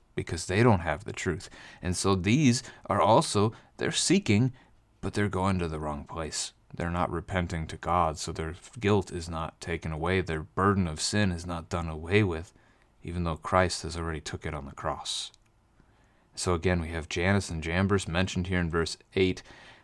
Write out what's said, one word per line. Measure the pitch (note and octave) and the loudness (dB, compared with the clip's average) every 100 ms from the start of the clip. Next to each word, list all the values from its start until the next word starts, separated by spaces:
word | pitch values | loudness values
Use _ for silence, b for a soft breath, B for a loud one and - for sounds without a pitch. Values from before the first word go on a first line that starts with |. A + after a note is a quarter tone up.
| _ | _
because | - - E2+ - | -8 -6 -6 0
they | F#2+ | 4
don't | B2 G2 | 6 6
have | E2 D2+ - | 2 -4 -6
the | |
truth. | - F#2 D#2+ - B B B | -6 -4 -4 -8 B B B
And | F2 F2 | -4 0
so | G2 | 2
these | F#2+ F#2 C3+ C#3 A#2 B B - | 2 4 4 6 4 B B -2
are | F#2+ | 2
also, | E2+ A#2+ D3+ G#2 A2 B B - | 6 6 4 2 2 B B -4
they're | A#1+ | -2
seeking, | - - G3 - G#2 B2+ b b _ _ _ | 0 2 2 4 4 4 b b _ _ _
but | F#2+ | -6
they're | G#2 G#2 | -2 0
going | F#2 F#2+ F#2 | 0 0 0
to | E2+ | -2
the | D#2 | -4
wrong | D2+ D2 | -6 -8
place. | - E2+ D#2 - - - _ - | -10 -8 -8 -6 -8 -12 _ -6
They're | F2 | -4
not | F2 F2+ | -2 -2
repenting | E2 - F#2+ F2 E2+ D#2 | -4 -2 -2 -2 -4 -6
to | D#2+ | -8
God, | E2+ F2 E2 D#2 | 0 2 2 0
so | - | -8
their | E2 E2 - - A#2+ | -6 -6 -8 -14 -2
guilt | G2+ G#2 F2 | 2 2 2
is | F2 E2 | -8 -6
not | D#2+ D#2+ - | -6 -8 -8
taken | - E2 E2 | -8 -6 -4
away. | D#2 E2+ F#2+ | -4 0 0
Their | E2+ D#2 | 0 -4
burden | D2+ - F#2+ G2 E2+ | -4 2 4 4 0
of | D2+ | -2
sin | - G#2 G2+ | -2 2 2
is | E2+ F2 | 0 -6
not | E2+ D2+ | -10 -6
done | F2 E2 | -6 -4
away | D#2 E2 G#2 | -8 0 2
with, | G2+ D#2+ - _ b b b b | 2 -2 -8 _ b b b b
even | - F2 | -10 -4
though | E2+ D#2 | -4 -4
Christ | - F#2 F2+ - | 0 4 4 0
has | D#2+ E2+ | -6 -6
already | E2 D#2 | -6 -6
took | - D#2+ E2 | -8 -8 -6
it | |
on | D2+ C#2 | -8 -10
the | |
cross. | C#2 - - - - - - _ _ _ b b b b b b - | -6 -6 -4 -6 -8 -10 -14 _ _ _ b b b b b b -6
So | - | 0
again, | F2 F2+ F2 | 0 2 0
we | D#2+ | 0
have | E2 D#2 | -6 -4
Jannes | F2 F2+ G2+ - | -2 2 2 0
and | E2 | -6
Jambres | E2 F2 G2 G2 - | -2 0 2 2 2
mentioned | E2+ F#2+ F#2 F2 | 0 0 -2 0
here | F2+ | 0
in | E2+ | 0
verse | E2+ D#2+ - _ F#2+ | 0 -2 -6 _ 2
eight. | F#2+ F2+ B B B B | 2 0 B B B B